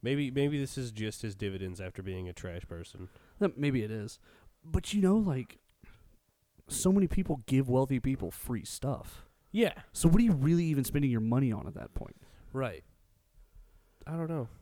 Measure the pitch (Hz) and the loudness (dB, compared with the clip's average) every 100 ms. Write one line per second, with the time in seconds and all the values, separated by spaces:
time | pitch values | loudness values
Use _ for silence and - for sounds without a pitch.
0 | 117 139 143 135 143 147 135 - 123 107 | 0 0 0 2 2 2 -2 -4 -8 -4
1 | 110 - 113 98 104 95 95 90 92 - | -4 -4 -8 -4 -4 -4 -6 -6 -10 -8
2 | 95 92 90 87 95 87 - 85 85 - | -8 -6 -8 -8 -10 -10 -10 -12 -12 -14
3 | 90 - - - 190 - 143 135 107 110 | -14 -16 -20 -2 -2 2 0 2 -2 -4
4 | 104 - - - - _ 160 160 - 208 | -8 -12 -20 -20 -20 _ -18 -14 -6 0
5 | 185 208 202 131 135 - _ _ - - | 4 4 2 -2 -6 -14 _ _ -20 -20
6 | - _ _ _ _ _ _ - 185 196 | -20 _ _ _ _ _ _ 0 4 4
7 | 180 - 185 147 - 131 131 127 135 135 | 4 2 0 -4 0 2 4 2 2 0
8 | 131 131 87 - - 117 - - 135 139 | 0 -2 -4 -8 -6 -6 -6 -6 -4 -4
9 | - - - _ _ 208 220 - - - | -8 -16 -20 _ _ 0 0 0 -14 2
10 | 170 175 240 160 139 170 170 143 127 147 | 6 8 8 6 4 4 4 2 0 2
11 | 143 117 110 123 135 107 67 - - - | 2 2 2 2 2 0 -6 -12 -10 -10
12 | - - - - - 127 131 85 - _ | -10 -16 -20 -20 -12 -6 -6 -8 -18 _
13 | _ _ _ _ - - - _ _ _ | _ _ _ _ -20 -20 -20 _ _ _
14 | - 165 160 165 113 - | -10 -6 -4 -4 -6 -10